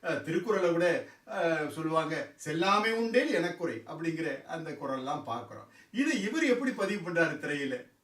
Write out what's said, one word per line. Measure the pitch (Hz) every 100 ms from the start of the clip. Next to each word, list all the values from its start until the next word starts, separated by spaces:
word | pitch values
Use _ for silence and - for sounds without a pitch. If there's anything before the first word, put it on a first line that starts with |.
ஆ, | 170
திருக்குறளை | 151 135 175 226 196 175
கூட, | 170 175 165 - - -
ஆ, | 196 170 160 151
சொல்லுவாங்க, | 160 160 160 156 156 139 -
"செல்லாமை | 156 156 190 208 220
உண்டேல் | 226 226 247 294
எனக்குறை" | 196 170 170 170 - -
அப்படிங்கிற | 156 165 156 160 135
அந்த | - 160 160
குறள்லாம் | 143 139 131 131 143
பார்க்கிறோம். | - - - - - - -
இது | 214 294 254
இவர் | 196 302
எப்படி | 311 240 262
பதிவு | 208 190 202 170
பண்றாரு | 170 165 143
திரையில? | - 147 139 123 - _